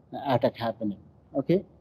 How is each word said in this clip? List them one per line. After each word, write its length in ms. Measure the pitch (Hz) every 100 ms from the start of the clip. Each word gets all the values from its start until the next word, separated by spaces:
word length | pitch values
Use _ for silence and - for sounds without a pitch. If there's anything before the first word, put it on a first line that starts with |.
| _ 123 139
attack 280 | 123 127 -
happening. 440 | 117 110 107 95 - - _ 139
Okay. 300 | 131 185 - -